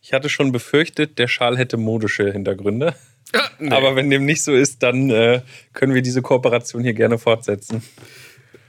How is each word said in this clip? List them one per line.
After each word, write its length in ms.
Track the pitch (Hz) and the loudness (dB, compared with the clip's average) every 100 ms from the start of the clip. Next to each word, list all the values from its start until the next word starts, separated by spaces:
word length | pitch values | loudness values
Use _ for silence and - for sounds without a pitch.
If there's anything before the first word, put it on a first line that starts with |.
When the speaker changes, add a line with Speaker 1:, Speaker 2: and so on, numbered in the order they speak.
Speaker 1:
Ich 100 | - | -2
hatte 160 | 135 143 | -4 -2
schon 240 | - 139 | -2 -2
befürchtet, 640 | 123 - 143 170 - 151 - | -2 0 0 0 -2 -6 -2
der 80 | 120 | -4
Schal 320 | - 120 123 | 0 -2 0
hätte 200 | 123 113 | -2 -2
modische 520 | 110 113 107 - 101 | -2 -2 -4 -2 -2
Hintergründe. 640 | 101 98 95 101 107 160 - _ _ - | -2 -4 -4 -4 -2 -4 -6 _ _ -4
Speaker 2:
Ah, 180 | - 285 - | -2 -2 -6
nee. 140 | 151 | -2
Speaker 1:
Aber 240 | 135 135 131 | 2 2 2
wenn 120 | 143 | 2
dem 160 | 139 | 2
nicht 200 | 139 151 | 2 -2
so 100 | - | 2
ist, 300 | 135 139 - | 2 2 0
dann, 260 | 123 127 135 | 0 2 2
äh, 320 | 110 117 123 127 - _ | 4 4 2 -2 -20 _
können 220 | - 135 | -2 0
wir 80 | 131 | 2
diese 200 | 127 127 | 0 -4
Kooperation 640 | 123 127 127 117 - 117 | 0 2 2 0 -2 -4
hier 80 | 123 | -4
gerne 240 | 110 110 117 | 0 0 2
fortsetzen. 640 | - 113 - 101 - 113 - - - - - - _ - | 0 0 -2 -6 -6 -10 -10 -20 -20 -20 -20 -20 _ -20